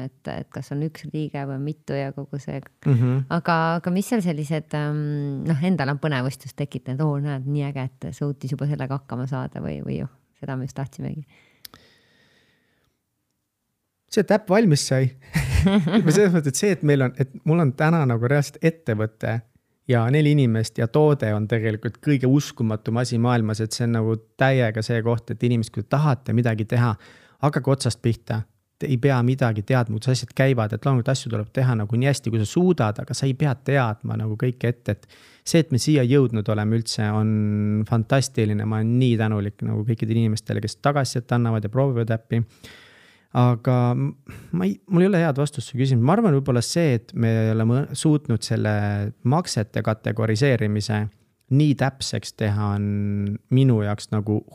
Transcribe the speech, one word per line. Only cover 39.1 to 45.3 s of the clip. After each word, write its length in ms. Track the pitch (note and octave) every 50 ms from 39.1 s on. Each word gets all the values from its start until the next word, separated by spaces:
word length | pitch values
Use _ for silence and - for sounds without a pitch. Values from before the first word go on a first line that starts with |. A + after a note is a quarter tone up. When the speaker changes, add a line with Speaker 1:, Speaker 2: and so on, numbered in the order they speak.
| A#2 G#2+
Speaker 2:
tänulik 400 | A2+ A2 G#2+ G#2 G2+ G#2 - - A#2
nagu 200 | A2+ G#2+ A2 G#2+
kõikidele 400 | A#2+ A#2 - A#2 A2 A2+ A#2 A2+
inimestele, 400 | A2 G#2+ G#2 - - A2 G#2+ G#2
kes 140 | G#2+ - -
tagasisidet 560 | - C#3 C#3+ D3 C3+ - - B2+ A#2 - B2
annavad 320 | A#2+ A#2+ A2+ A2+ A2 G#2+ G#2
ja 40 |
proovivad 400 | A2 B2+ C3+ C#3 B2+ A#2 A#2 G#2+ A2+
äppi. 240 | A2+ - _ - A#2 A2 - _ _ - - - - - - - - - _ _ _ _ _ -
Aga 400 | B2+ B2 B2 A#2+ A2+ - C3 B2+ B2 B2 A#2+ B2
m-, 220 | C3 C#3 C#3+ - - _ - - - - - -
ma 100 | E3+ F#3
ei, 80 | G3 G3 - _ -
mul 140 | G3 E3+ F3+
ei 60 | G3
ole 80 | - E3
head 160 | E3+ D#3+